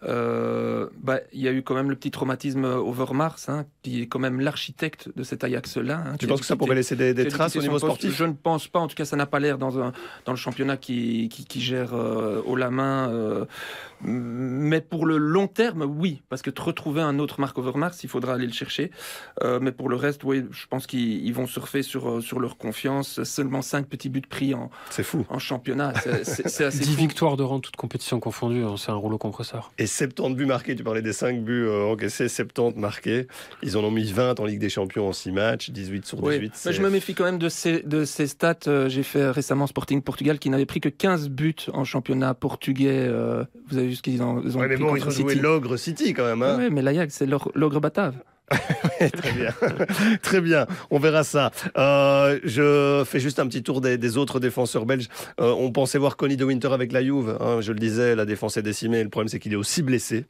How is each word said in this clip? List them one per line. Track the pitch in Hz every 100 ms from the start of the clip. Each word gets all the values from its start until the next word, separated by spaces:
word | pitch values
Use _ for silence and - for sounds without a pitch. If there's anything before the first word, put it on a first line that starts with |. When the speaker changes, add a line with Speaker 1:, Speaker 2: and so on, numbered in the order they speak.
Speaker 1:
Euh, | - 120 120 117 117 117 117 117 110 -
bah, | 135 131 -
il | -
y | 131
a |
eu | 131
quand | 131 131
même | 139
le | 135
petit | 143
traumatisme | - 131 127 147 135
Overmars, | 131 127 101 123 131 131 160 156 -
hein, | 143 147 _
qui | - 120
est | 117
quand | 127
même | 131 127
l'architecte | 139 - - 139 156 - - -
de |
cet | 131 135
Ajax-là, | 127 127 123 - 123 156
hein, | 151
Speaker 2:
Tu | 143
Speaker 1:
qui | -
a |
Speaker 2:
penses | 135
Speaker 1:
dû |
Speaker 2:
que | 123
ça | 131
Speaker 1:
quitter, | 131
Speaker 2:
pourrait | 131
laisser | 123 123
des, | 127
des | 123
Speaker 1:
qui | 127
a |
dû | 143
Speaker 2:
traces | 160 156
au |
Speaker 1:
quitter | 143
Speaker 2:
niveau | 147
Speaker 1:
son | 151
poste. | 143
Speaker 2:
sportif ? | - 139
Speaker 1:
Je | 165
ne |
pense | 147 170 160 -
pas, | 180
en | 160
tout | -
cas | 151
ça | 147
n'a | 139
pas | 143
l'air | 147 135
dans | 131 131
un, | 123 123 - - -
dans |
le | 127
championnat | - 120 135 135
qui, | - 123 117 113 113
qui, | - 135
qui | 135
gère, | 123 127 123
euh, | 120 117 113 110 104 -
haut | 127
la | 127
main, | 127 135 135 131
euh, | 117 107 104 110 - - - - -
mais | - 123 120 120 131 127 147 160
pour | 156 170 156
le | 156
long | 151 170 196
terme, | - 233 165
oui, | 143 147 185 139 _
parce | 131
que | -
te | 135
retrouver | - 160 160 147
un | 160 139
autre | 143 -
Marc | 139 131
Overmars, | 127 131 139 -
il | 131
faudra | 131 123 123
aller | 123
le |
chercher. | 113 135 - 147 - - - - -
Euh, | 120 123
mais | 131
pour | 127 139
le | 123
reste, | 143 143
oui, | 135 135 123
je | - -
pense | 131 -
qu'ils, | 127 117 104 -
ils |
vont | 120 127
surfer | - - 139
sur, | 131 135 127
euh, | 117
sur | 117 127
leur | 120 -
confiance. | 120 107 139 139 135 -
Seulement | - - 139 135
cinq | 135 147 135
petits | - 139
buts | 131
pris | 135 - 139
en, | 131 120 - -
Speaker 2:
C'est | -
fou. | - - -
Speaker 1:
en | 135
championnat, | - 127 131 131 143 120
c'est, | - -
c'est, | - 151 -
c'est | -
assez | 147 143
Speaker 3:
<laughs> |
Dix | 143
Speaker 1:
fou. | 147
Speaker 3:
victoires | 160 - 160 139
de |
rang, | 135 135
toutes | 123 -
compétitions | 120 123 - 123
confondues, | 117 - 120 120
hein, | 113 101
c'est | -
un | 107
rouleau | 107 110
compresseur. | 110 98 120 117 - -
Speaker 2:
Et | 110
septante | - 143 123 135 127
buts | 139
marqués, | 127 127 127
tu | 113
parlais | 110
des | 113
cinq | 101 131 123
buts, | 110 123 113
euh, | 104 104
encaissés, | 110 101 - 123
septante | - 113 - 120 113
marqués. | 104 - - 117 127 - - -
Ils | - 98
en |
ont | 107
mis | 110 110
vingt | 98 127 120
en | 107
Ligue | 104
des | 104
Champions | 101 95 113 98
en |
six | 92 -
matchs, | 92 110 120 -
dix-huit | - 135 98 -
sur | -
Speaker 1:
Oui, | 147 147
Speaker 2:
dix-huit, | 113
Speaker 1:
mais |
Speaker 2:
c'est | - -
Speaker 1:
je | 190
me | 196
méfie | 196 190 180
quand | 180
même | 180
de | 165
ces, | - 170 165
de | - 151 147
ces | - 147
stats. | - 170 165 -
Euh, | 143 131
j'ai | 131
fait | 135 143 139
récemment | 131 139 135 139
Sporting | - - 139
Portugal | 135 131 143 151
qui | -
n'avait | 135 139
pris | -
que | 151
quinze | - 196 180 147
buts | 131 156 160 -
en | -
championnat | 135 135 120 131 131
portugais. | 127 - - - 135 139
Euh, | 135 127 117 117 120 123 - -
vous | 127
avez | 127
vu | 123
ce |
qu'ils | - 127
ont, | 123 123
ils | 127 123
ont |
Speaker 2:
Ouais, | 131
mais | 135
Speaker 1:
pris |
Speaker 2:
bon, | 151 143
ils |
Speaker 1:
contre | 139
Speaker 2:
ont | 139
joué | 139
Speaker 1:
City. | 139
Speaker 2:
l'ogre | 147 160 123 123
City | - 160 285
quand | 147 123
même, | 113
hein. | 131 135
Speaker 1:
Ouais, | 247
mais | 143
l'Ajax, | 135 151 160 -
c'est | 139
l'or-, | 139 - -
l'ogre | 151 147
batave. | 147 - 190 131 - _ _
Speaker 2:
<laughs> | 143 - - 175 -
Très | 165 - 135
bien. | 117 117 - 147 - 175
<laughs> | 190 208 220
Très | - 190
bien. | 165 160 131 185 -
On | 147
verra | 156 156
ça. | 147 151 127 - 185 -
Euh, | 135 143 139 139 139 139
je | - 113 147 143 143 143 131
fais | 147
juste | 139 139
un | 135
petit | 117
tour | 117 135
des, | 131 123
des | 120 117
autres | 139 135
défenseurs | 127 123 123 - 110
belges. | 131 120 - - -
Euh, | 120 120
on | 127
pensait | 120 131 143
voir | 139 -
Conny | 143 139
de | 131
Winter | 131 135
avec | 131 123
la | 127
Juve, | 131 139 113 110
hein. | 113 117
Je | 104
le | 107
disais, | 113 110 123 117
la | 104
défense | 104 110 117
est |
décimée. | 107 104 113 117
Le | 107
problème, | 117 110
c'est | 110
qu'il | 107
est | 104
aussi | 101 -
blessé. | 139 123 - 113 139